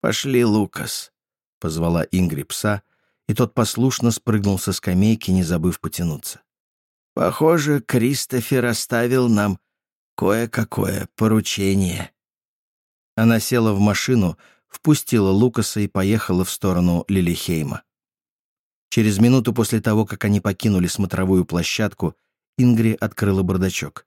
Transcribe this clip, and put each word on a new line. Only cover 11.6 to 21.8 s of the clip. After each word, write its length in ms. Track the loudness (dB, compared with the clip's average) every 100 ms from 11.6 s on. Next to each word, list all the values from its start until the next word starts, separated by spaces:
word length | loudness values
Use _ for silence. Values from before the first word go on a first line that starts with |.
| 0 2 0 -4 -10 _ _ _ _ _ _ _ _ _ _ 2
Она 240 | 2 2
села 340 | 0 0 2
в 60 | 2
машину, 580 | 2 0 0 2 2 -2 _ _ _
впустила 600 | -4 0 0 2 0 2
Лукаса 500 | 4 2 0 -4 -4
и 80 | -4
поехала 560 | -2 0 0 0 0
в 60 | -2
сторону 560 | -2 -2 2 2 0 0
Лилихейма. 760 | 0 0 -2 -4 -4 -4 -8 _ _ _ _ _ _ _ _ _ _ _
Через 300 | 0 2 4
минуту 340 | 4 4 2
после 280 | -2 0 0
того, 240 | 0 0 0
как 200 | -4 0
они 160 | 0
покинули 460 | 0 -2 0 0 0
смотровую 580 | -2 -4 -2 2 2 2
площадку, 680 | -2 -2 -4